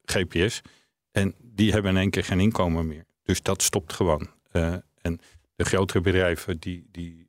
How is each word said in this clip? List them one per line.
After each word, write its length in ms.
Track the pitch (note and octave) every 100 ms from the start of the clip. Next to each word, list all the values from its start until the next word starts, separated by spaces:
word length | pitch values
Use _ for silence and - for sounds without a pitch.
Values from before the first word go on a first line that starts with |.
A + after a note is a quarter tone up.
| -
G 220 | G#2+ F2+
P 60 | E2+ G2
S. 120 | - - _ _ _ _
En 220 | - G2 -
die 300 | - G2+ G#2
hebben 200 | G#2+ G2
in 60 | F#2+
één 120 | G2
keer 140 | F#2+
geen 160 | F#2 F#2
inkomen 480 | G2+ A2 F2+ E2 E2
meer. 180 | D#2 - _
Dus 180 | - F#2
dat 200 | - G2
stopt 300 | - G#2 -
gewoon. 340 | - F#2 D2+ - _ _
Eh, 220 | F2 E2 F2+ - _
en 180 | E2+ E2+ _ - _ _
de 80 | -
grotere 360 | F#2+ F#2+ G2+
bedrijven 580 | F2+ F#2 F#2 E2 - E2+
die, 280 | F#2+ F2 -
die, 360 | E2+ E2+ E2